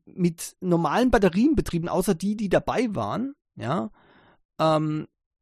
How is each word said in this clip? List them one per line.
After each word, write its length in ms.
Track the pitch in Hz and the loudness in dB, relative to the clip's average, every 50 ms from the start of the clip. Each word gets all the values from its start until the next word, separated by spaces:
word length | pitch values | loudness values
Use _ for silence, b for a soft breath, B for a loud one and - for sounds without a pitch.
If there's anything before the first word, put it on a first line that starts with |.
| _ | _
mit 500 | - - - 175 175 165 170 - - - - | -14 -4 0 0 0 0 -2 -12 -16 -12 -6
normalen 500 | 185 180 175 165 165 143 151 202 254 254 | -2 0 2 2 2 0 0 2 2 4
Batterien 440 | 240 233 196 180 160 196 240 320 302 | 4 4 4 4 4 4 2 4 4
betrieben, 340 | 202 - - - 170 165 - | 2 0 0 -2 -4 -2 -2
außer 260 | - - 185 214 190 | -2 -2 0 0 0
die, 220 | 160 - 202 214 214 | -2 -2 -4 -4 -4
die 100 | 220 185 | -2 0
dabei 480 | 180 147 - - 127 175 254 226 196 | 0 0 2 0 -2 0 0 -2 -2
waren, 400 | 127 107 101 123 180 247 277 285 _ _ _ _ - | -4 -4 -4 -4 -4 -6 -6 -10 _ _ _ _ -10
ja. 340 | 107 117 147 196 226 214 b b b b b b b b b b b _ _ - | -6 -4 -4 -4 -4 -6 b b b b b b b b b b b _ _ -2
Ähm, 500 | 156 160 156 156 156 156 151 156 - - _ _ _ _ _ _ | 0 2 2 2 0 0 -2 -4 -6 -10 _ _ _ _ _ _